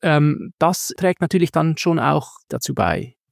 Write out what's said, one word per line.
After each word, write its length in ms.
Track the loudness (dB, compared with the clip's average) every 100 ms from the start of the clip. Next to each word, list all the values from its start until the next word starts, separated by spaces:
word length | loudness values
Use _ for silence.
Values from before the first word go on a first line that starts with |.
ähm, 480 | 0 2 2 0 -6 0
das 340 | 0 0 -6 -2
trägt 240 | -2 0
natürlich 300 | 0 0 0
dann 260 | 0 0 0
schon 200 | 0 0
auch 360 | 2 0 -2 -12 -12
dazu 260 | -8 -4 -2
bei, 400 | 0 -2 -6 -14 _